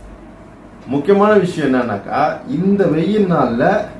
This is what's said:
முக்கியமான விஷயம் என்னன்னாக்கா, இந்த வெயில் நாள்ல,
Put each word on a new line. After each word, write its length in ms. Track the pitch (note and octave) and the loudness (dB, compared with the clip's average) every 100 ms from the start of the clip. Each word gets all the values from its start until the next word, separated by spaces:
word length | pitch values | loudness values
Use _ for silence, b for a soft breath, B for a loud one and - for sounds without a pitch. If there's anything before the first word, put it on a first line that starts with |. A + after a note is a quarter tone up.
| - - - - - - - - - | -18 -20 -20 -20 -20 -20 -20 -20 -6
முக்கியமான 460 | C#3+ F3+ G3+ G#3 | -2 2 4 4
விஷயம் 400 | G#3+ E3+ - C#3 | 4 2 -2 0
என்னன்னாக்கா, 600 | B2+ A#2 G2+ G2+ A#2 D3+ - - | 0 -2 -6 -4 -2 -2 -4 -6
இந்த 360 | D3+ F#3+ G3+ E3+ | -2 0 2 2
வெயில் 460 | D#3 F#3 G#3+ F#3+ | 0 0 0 0
நாள்ல, 460 | D#3+ A#2+ A#2 E3 G#3 - - | 2 0 0 0 0 -4 -12